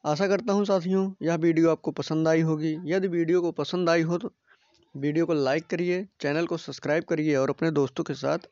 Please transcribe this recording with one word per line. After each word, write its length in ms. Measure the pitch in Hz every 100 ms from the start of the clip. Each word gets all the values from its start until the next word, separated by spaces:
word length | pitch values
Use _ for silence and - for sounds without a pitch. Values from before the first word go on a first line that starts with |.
आशा 220 | 151 151 196
करता 240 | 196 226
हूँ 120 | 202
साथियों, 460 | 202 190 170 190 190 190
यह 120 | 156 170
वीडियो 340 | 170 165 165
आपको 200 | 156 -
पसंद 360 | 160 180 160 160
आई 120 | 160
होगी। 340 | 160 156 156 156 175
यदि 220 | 185 190
वीडियो 320 | 170 165 180
को 100 | 170
पसंद 360 | 165 143 180 175
आई 120 | 170
हो 160 | 160 175
तो 140 | 240 _ _ _ _ _ _
वीडियो 320 | 139 143 151 165
को 80 |
लाइक 320 | 160 131 147 165
करिए, 380 | 175 175 180 196 _
चैनल 260 | 143 147 170
को 100 | 165
सब्सक्राइब 460 | - 135 - 156
करिए 320 | - 160 156 139
और 140 | 135
अपने 200 | 143 165
दोस्तों 320 | 147 135 -
के 100 | 156 139
साथ 220 | 139 165 -